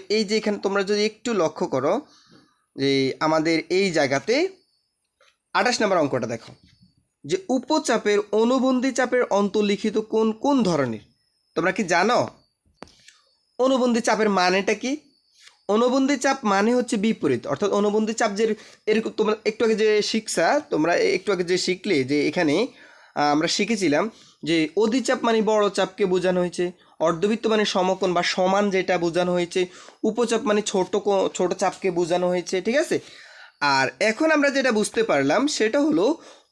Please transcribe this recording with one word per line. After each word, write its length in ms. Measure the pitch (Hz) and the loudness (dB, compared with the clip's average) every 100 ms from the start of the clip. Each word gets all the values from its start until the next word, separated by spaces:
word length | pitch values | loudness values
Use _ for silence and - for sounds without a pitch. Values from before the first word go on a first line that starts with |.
| - | 0
এই 160 | 214 | -2
যে 120 | 196 220 | 0 0
এখানে 220 | 214 202 | 0 -2
তোমরা 200 | 202 202 | -2 -2
যদি 220 | 190 208 | 0 0
একটু 300 | 214 214 240 | 0 -2 -4
লক্ষ্য 320 | 214 156 - 180 | 0 0 -2 -4
করো 340 | 131 139 220 - _ _ - _ _ _ - | -2 0 -2 -4 _ _ -20 _ _ _ -4
যে 380 | 139 135 135 - | 0 0 0 0
আমাদের 420 | 156 160 156 160 - | 0 0 0 -2 0
এই 220 | 185 196 | 0 0
জায়গাতে 580 | 160 139 135 - 262 381 - _ _ _ _ _ _ _ _ _ | 0 0 0 0 0 -2 -6 _ _ _ _ _ _ _ _ _
আঠাশ 280 | 180 233 233 | 0 0 0
নাম্বার 180 | 214 185 | 0 0
অঙ্কটা 280 | 143 131 113 | 0 -2 -4
দেখো 260 | 117 - - _ _ _ _ _ _ | -8 -12 -20 _ _ _ _ _ _
যে 120 | 139 190 - | -6 -6 -2
উপচাপের 720 | 254 - 311 311 220 208 208 208 | -4 0 -2 0 0 2 0 0
অনুবন্ধী 600 | 214 233 262 254 254 269 | 0 2 2 2 2 0
চাপের 300 | 262 247 247 | -2 0 0
অন্তর্লিখিত 760 | - 202 202 214 208 202 220 202 | 0 0 0 0 0 0 -2 -2
কোণ 340 | 220 220 220 | -2 0 0
কোন 300 | 220 277 277 | 0 0 2
ধরনের? 380 | 196 156 127 107 - _ _ _ _ | 2 2 0 -4 -12 _ _ _ _
তোমরা 180 | - 175 | -4 -2
কি 120 | 185 | -2
জানো 440 | 180 170 202 233 123 - _ _ _ - - _ - _ _ _ _ - | 0 2 2 2 0 -6 _ _ _ -20 -20 _ -20 _ _ _ _ 0
অনুবন্ধী 420 | 254 262 247 233 | 2 4 2 2
চাপের 280 | 240 208 214 | 2 2 2
মানেটা 460 | 190 180 190 196 | 2 2 2 0
কি? 220 | 214 254 302 _ _ _ _ - _ - | -2 -4 -6 _ _ _ _ -20 _ -2
অনুবন্ধী 480 | 214 240 269 269 285 | 2 2 2 2 0
চাপ 220 | 277 269 | 0 0
মানে 300 | 214 196 214 | 0 2 2
হচ্ছে 220 | 247 240 226 | 2 0 0
বিপরীত, 500 | 220 220 151 120 - | 0 0 0 -2 -2
অর্থাৎ 240 | 131 202 | -2 0
অনুবন্ধী 420 | 202 208 214 220 | 0 2 0 -2
চাপ 200 | 220 226 | -2 -2
যে 220 | 202 220 214 - - - | 0 -2 -2 -8 -12 -2
এরকম 240 | 220 220 | -2 -2
তোমরা 260 | - 208 214 214 | -2 -2 0 -4
একটু 180 | 214 | 0
আগে 100 | 233 | 0
যে 280 | 208 214 214 | 2 2 2
শিখছা, 580 | 208 226 220 - 170 262 - | 0 -4 -4 0 2 0 0
তোমরা 260 | 165 160 175 | -2 0 2
এ-, 180 | 185 | 2
একটু 180 | 185 196 | 0 -2
আগে 120 | 185 | -4
যে 140 | 170 180 | -2 -2
শিখলে 460 | - 185 214 156 | -2 -4 0 0
যে 240 | 127 147 151 | 0 0 0
এখানে, 380 | 165 160 156 254 - - - - | 0 0 0 -2 -6 -20 -20 -12
আহ, 80 | 147 | -2
আমরা 260 | 147 147 165 | 0 0 0
শিখেছিলাম 640 | - 202 220 175 147 214 - - - | -2 -2 0 0 0 -2 -8 -20 -14
যে 260 | 143 165 156 - | -2 0 0 0
অধিচাপ 420 | 220 262 233 254 | 0 0 -2 -2
মানে 200 | 233 226 | 0 0
বড় 280 | 208 214 202 | 2 2 0
চাপকে 360 | 196 185 - 196 | 0 -4 -2 -2
বোঝানো 340 | 185 180 185 | 0 0 0
হয়েছে, 320 | 175 175 180 - _ - | -2 -2 -6 -6 _ -4
অর্ধবৃত্ত 460 | 160 165 208 220 220 | -2 0 0 0 0
মানে 180 | 220 | 0
সমকোণ 500 | 208 202 185 185 190 | 0 0 0 0 0
বা 80 | 175 | 0
সমান 480 | 175 - 185 196 202 | -2 0 2 2 2
যেটা 280 | 185 185 180 | 0 0 0
বোঝানো 340 | 170 165 180 | 0 -2 0
হয়েছে, 340 | 180 175 185 180 - - - | -2 -2 -4 -4 -8 -20 -6
উপচাপ 400 | 220 208 233 226 | -4 -2 0 0
মানে 200 | - 208 | 0 0
ছোট 340 | 208 196 180 208 | 0 -2 -2 -2
কো-, 320 | 202 196 185 | 0 0 0
ছোট 240 | - 180 | -2 -2
চাপকে 380 | 185 190 - 190 | 0 -2 -2 -4
বোঝানো 380 | 170 170 175 180 | -2 0 0 0
হয়েছে, 320 | 180 170 190 | -2 -2 -4
ঠিক 160 | 185 269 | 0 0
আছে? 240 | 339 165 - - - - - - | 0 -4 -6 -20 -20 -20 -20 -4
আর 280 | 147 135 135 - | 0 2 0 0
এখন 300 | 214 220 320 | -2 0 2
আমরা 200 | 302 285 | 2 2
যেটা 220 | 269 254 | 0 0
বুঝতে 300 | 214 202 - | 0 0 -2
পারলাম 440 | 220 147 139 185 277 | 0 2 2 0 0
সেটা 340 | - 220 285 | 0 0 0
হলো 360 | 302 165 220 330 - - _ | 0 2 0 -2 -8 -20 _